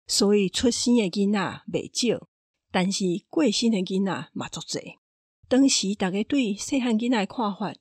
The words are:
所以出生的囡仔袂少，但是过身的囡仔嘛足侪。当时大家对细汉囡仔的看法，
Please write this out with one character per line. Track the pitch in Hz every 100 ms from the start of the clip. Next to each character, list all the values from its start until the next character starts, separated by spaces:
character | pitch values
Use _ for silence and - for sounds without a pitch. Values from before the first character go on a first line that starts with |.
| -
所 | - 202
以 | 208 190
出 | - 247
生 | - - 240
的 | 196
囡 | 202 202
仔 | 208 156 - -
袂 | 165 -
少， | - 240 165 - _ _ _ _
但 | 185 185
是 | 190 185 170 -
过 | - 277
身 | - 233
的 | 208
囡 | 185 190
仔 | 196 147 -
嘛 | - -
足 | -
侪。 | - - - - _ _ _ _ _
当 | 254 269
时 | - 190
大 | 208 190
家 | 196
对 | 220 285 220
细 | 196 - 277
汉 | 247 220
囡 | 240
仔 | 240
的 | 196
看 | - 208
法， | 185 190 -